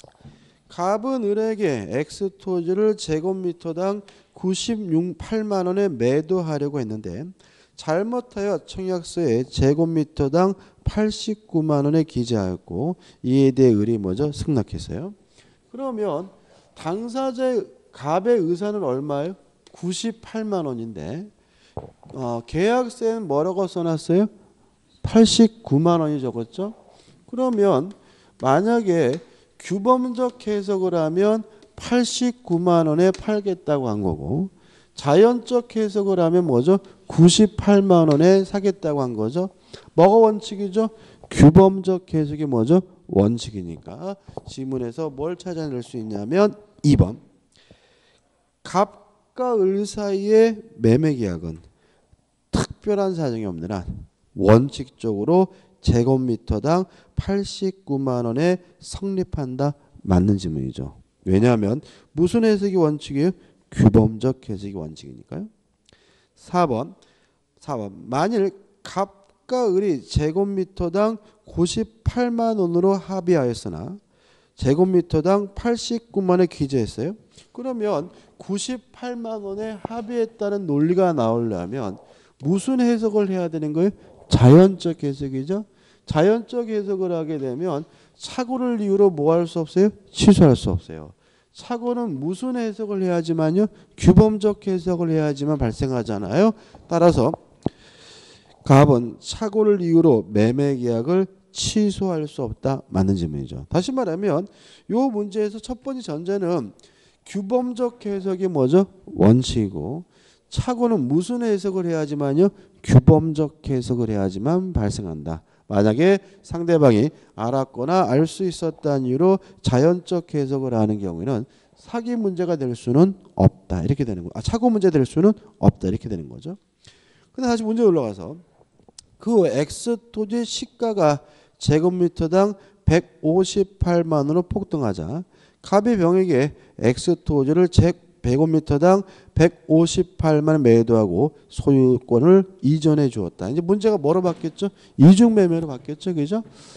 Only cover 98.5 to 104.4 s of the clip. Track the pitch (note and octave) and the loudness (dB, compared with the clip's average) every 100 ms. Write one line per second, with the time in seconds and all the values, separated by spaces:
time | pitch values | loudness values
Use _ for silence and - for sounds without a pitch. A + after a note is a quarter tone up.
98.5 | _ - C#3 D3 B2 A#2+ - - - A3 | _ 4 6 8 4 0 -10 -14 -8 -4
99.5 | G#3+ G#3+ G3+ E3+ E3 E3 A2+ F2 G#2 A2 | 0 2 2 4 4 6 4 2 2 2
100.5 | C3 C#3+ C3 A#2+ A2+ C3 F#3 F#3+ _ _ | 2 0 -2 -2 -2 0 0 -2 _ _
101.5 | - - A3 G#3 F#3+ F#3+ E3 D3 - A#2 | -10 -4 0 0 0 -4 -4 -6 -8 -8
102.5 | A2 C3 C3+ - F#2+ F#2+ F#2+ E2 D2 C2 | -6 -4 -4 -4 -2 0 0 -2 -6 -10
103.5 | - D2 E3 F#3 C4 G3+ E3 G3+ D3+ | -12 -4 -4 -2 -4 -4 -4 -2 -2